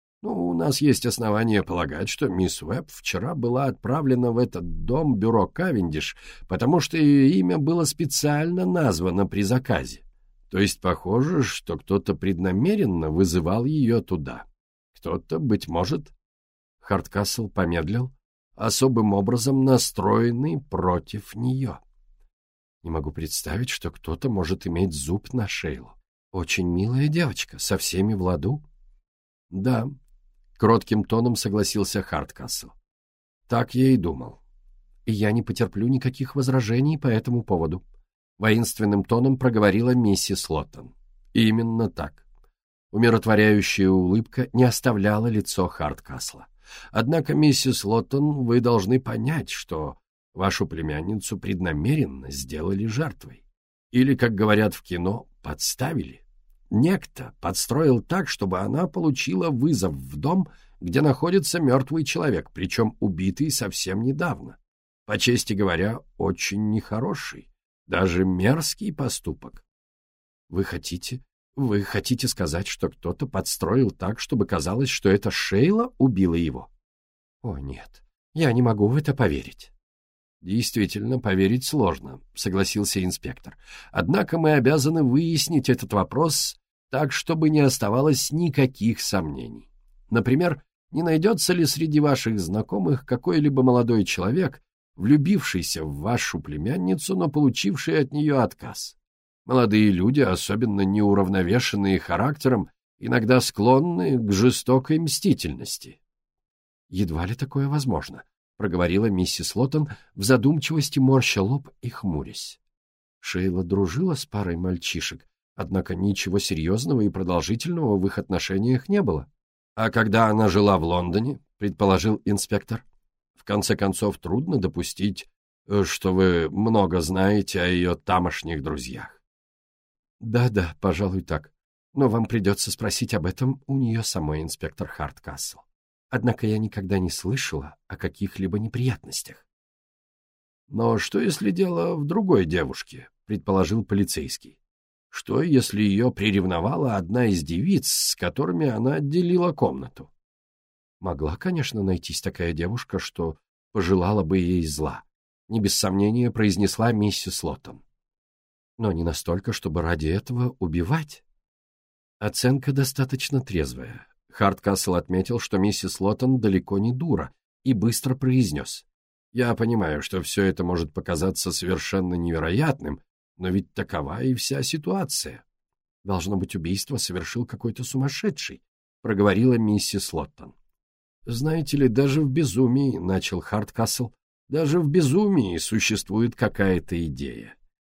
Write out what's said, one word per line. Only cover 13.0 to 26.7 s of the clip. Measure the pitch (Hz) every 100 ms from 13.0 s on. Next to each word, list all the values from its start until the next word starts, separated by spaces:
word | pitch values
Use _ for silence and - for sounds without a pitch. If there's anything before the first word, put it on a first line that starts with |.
| 78
вызывал | 80 95 90 80 107
ее | 127 151 117 117
туда. | - 87 65 - - _ _ _ _ _
Кто-то, | 82 87 - 160
быть | 143 101 -
может», | 82 98 160 151 _ _ _ _ _ _ _
Хардкасл | - 98 - 98 101 - 107
помедлил, | - 87 85 80 113 127 - _ _ _ -
особым | 110 - 135 117 107
образом | 101 98 120 123 135
настроенный | 131 127 - - 98 110 120 120 151 151
против | - - 92 180 127 104 -
нее. | 107 123 131 127 82 _ _ _ _ _ _ _ _ _ _
«Не | 85
могу | 80 76
представить, | 76 78 - - 87 127
что | - 82
кто-то | - - 82 135
может | 101 82 95 90
иметь | 85 95
зуб | 73 69 98 -
на | 127 104
Шейлу. | - 82 62 - - _ _ _
Очень | 95 90 -
милая | 87